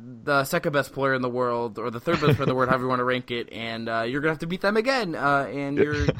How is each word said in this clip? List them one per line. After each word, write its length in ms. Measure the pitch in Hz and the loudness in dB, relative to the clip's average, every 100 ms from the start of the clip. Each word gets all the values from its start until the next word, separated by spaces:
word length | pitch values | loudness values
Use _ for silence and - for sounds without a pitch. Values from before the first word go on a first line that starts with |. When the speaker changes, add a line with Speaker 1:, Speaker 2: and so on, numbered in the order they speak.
| 120 120 | -16 -10
Speaker 1:
the 180 | 110 139 | 0 2
second 280 | 135 175 170 | 2 0 0
best 200 | 147 135 | 0 -2
player 180 | - 135 | 0 0
in 60 | 131 | 2
the 60 | 123 | 0
world, 500 | 123 123 120 120 107 | 0 0 0 -4 -4
or 120 | 117 | -6
the 100 | 120 | -6
third 140 | - 165 | -2 2
best 160 | 147 143 | 4 4
player 60 | |
in 40 | 139 | 2
the 60 | |
world, 160 | 127 127 | 2 2
however 140 | 131 | 2
you 40 | 127 | 2
wanna 160 | 127 | 0
rank 260 | 123 127 123 | 0 0 -2
it, 220 | 120 - | -6 -6
and, 360 | 101 113 113 113 | -8 -8 -6 -4
uh, 120 | 113 117 | -2 0
you're 140 | 139 | 0
gonna 100 | 151 | 0
have 60 | 160 | -2
to 60 | 170 | -4
beat 160 | 185 | -2
them 140 | 196 220 | 0 0
again, 360 | 226 269 196 | 2 0 -2
uh, 320 | 147 139 139 127 | -2 2 2 0
and 240 | 135 139 147 | -4 -2 2
you're, 180 | 147 | 2
Speaker 2:
<laughs> 0 | |
Speaker 1:
you're 120 | 151 147 - | 2 0 0